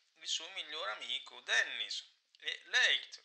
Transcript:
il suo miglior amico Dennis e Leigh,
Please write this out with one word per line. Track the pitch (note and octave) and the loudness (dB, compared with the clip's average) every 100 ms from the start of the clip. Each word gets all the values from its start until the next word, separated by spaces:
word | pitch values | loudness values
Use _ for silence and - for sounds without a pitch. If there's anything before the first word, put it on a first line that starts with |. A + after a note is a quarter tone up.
| _ D#3+ | _ _
il | E3 | -2
suo | D#3 E3 | -2 -2
miglior | F#3+ D#3 D#3 G3+ | -10 -8 -6 -4
amico | G#3 A#2 C3 - B2 | -6 -4 -6 -6 -10
Dennis | E3+ A#3 E3 A#2+ G#2 - - _ _ - | 2 4 4 -2 -4 -4 -8 _ _ -10
e | D3+ - D#3+ | -6 -6 2
Leigh, | A#3 G#3+ B2+ - - | 4 6 4 -2 -14